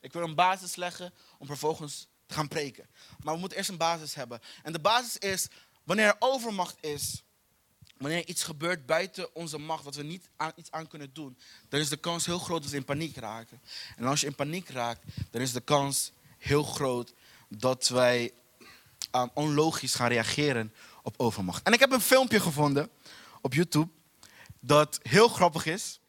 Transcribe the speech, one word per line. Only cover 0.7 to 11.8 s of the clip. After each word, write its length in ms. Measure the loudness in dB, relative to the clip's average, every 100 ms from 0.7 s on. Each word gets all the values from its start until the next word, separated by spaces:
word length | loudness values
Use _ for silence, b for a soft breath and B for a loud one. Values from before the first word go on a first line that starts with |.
| -8
leggen 380 | -8 -8 -14 b b b
om 100 | -12
vervolgens 600 | -4 -2 -4 -8 -12 -16 _ _
te 80 |
gaan 140 | -6 -4
preken. 400 | -4 -6 -10 -20 B B B
Maar 100 | -6
we 60 | -6
moeten 180 | -6 -6
eerst 120 | -8
een 80 | -2
basis 360 | -2 -2 -6
hebben. 280 | -10 -10 -12 B B
En 100 | -10
de 60 | -2
basis 380 | 2 2 0 -6
is, 300 | -4 -4 -6 b b b
wanneer 220 | -2 2 4
er 100 | 4
overmacht 580 | 2 2 -2 -4 -4 -4
is, 440 | -8 -6 -6 -8 _ _ _ _ _ _ -20 _
wanneer 300 | -4 -4 -4
iets 160 | -6
gebeurt 420 | -6 -4 -4 -4 0
buiten 500 | 0 0 -8 -12 -10
onze 220 | -10 -8
macht, 260 | -8 -8
wat 120 | -8 -10
we 80 |
niet 260 | -10 -12 -16 _
aan, 160 | -8 -8
iets 160 | -12
aan 160 | -12 -10
kunnen 260 | -14 -16
doen, 240 | -12 -14 -16 B B B
dan 100 |
is 100 | -2